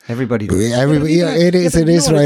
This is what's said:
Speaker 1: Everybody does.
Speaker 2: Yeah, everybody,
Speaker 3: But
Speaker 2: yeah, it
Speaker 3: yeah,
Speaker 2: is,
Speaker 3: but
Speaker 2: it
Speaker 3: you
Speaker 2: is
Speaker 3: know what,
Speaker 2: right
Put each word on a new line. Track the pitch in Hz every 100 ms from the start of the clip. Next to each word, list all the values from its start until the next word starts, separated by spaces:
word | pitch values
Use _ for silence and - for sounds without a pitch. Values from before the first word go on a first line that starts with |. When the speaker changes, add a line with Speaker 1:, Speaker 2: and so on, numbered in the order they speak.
| -
Speaker 1:
Everybody | 117 127 117 104
does. | 92 113
Speaker 2:
Yeah, | 120
everybody, | 139 151 156
Speaker 3:
But | 160 175
Speaker 2:
yeah, |
it | 160 175
Speaker 3:
yeah, | 180
Speaker 2:
is, | 175
Speaker 3:
but | 165
Speaker 2:
it | 160
Speaker 3:
you |
Speaker 2:
is | 170 151
Speaker 3:
know |
what, |
Speaker 2:
right | 156